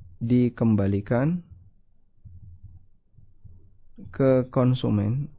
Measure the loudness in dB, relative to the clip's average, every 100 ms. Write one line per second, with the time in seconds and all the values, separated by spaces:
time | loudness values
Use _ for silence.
0 | -20 -8 0 2 2 2 2 2 2 -2
1 | -2 -2 0 -4 -8 -20 -20 -20 _ _
2 | _ _ -20 -20 -20 -20 -20 -20 -20 -20
3 | _ -20 -20 -20 -20 -20 -20 -20 -20 -20
4 | -10 0 2 2 0 0 0 0 0 0
5 | 0 -4 -6